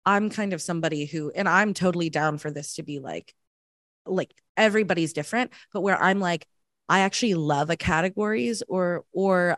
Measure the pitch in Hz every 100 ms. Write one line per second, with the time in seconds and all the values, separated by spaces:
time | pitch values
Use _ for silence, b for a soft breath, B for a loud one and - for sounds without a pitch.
0 | - 202 214 214 202 170 - 170 160 151
1 | 147 165 151 180 190 180 214 190 185 175
2 | 165 151 156 151 151 147 147 - - 143
3 | 131 82 - _ _ _ _ _ _ _
4 | - 185 139 _ _ - 220 214 190 175
5 | 160 - 147 233 247 B B 202 190 185
6 | 180 196 180 170 - _ _ _ - 185
7 | 196 - 240 170 151 143 151 165 - 160
8 | 185 190 208 220 240 214 - 185 175 175
9 | - - 190 180 175